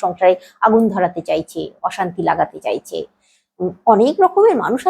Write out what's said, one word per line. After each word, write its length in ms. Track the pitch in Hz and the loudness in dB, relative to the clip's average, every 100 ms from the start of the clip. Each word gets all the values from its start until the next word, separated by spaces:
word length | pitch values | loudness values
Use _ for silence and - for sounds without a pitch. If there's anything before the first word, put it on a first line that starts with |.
সংসারে 300 | 180 175 185 185 - _ 226 | -6 0 2 2 -4 _ 2
আগুন 180 | 226 226 | 2 2
ধরাতে 280 | 190 175 175 160 | 0 -2 -4 -4
চাইছে, 320 | 160 160 170 151 - 175 | -4 -6 -10 -12 -8 -8
অশান্তি 340 | - 180 180 170 | -6 -6 -4 -2
লাগাতে 280 | 156 151 156 - | -2 -4 -6 -8
চাইছে, 320 | - - - - _ _ _ _ - | -8 -8 -12 -12 _ _ _ _ -8
উম, 120 | 185 - - | -8 -2 2
অনেক 220 | 208 254 302 | 2 2 2
রকমের 320 | 370 392 440 277 | 2 4 4 2
মানুষ 180 | 165 262 | -2 -2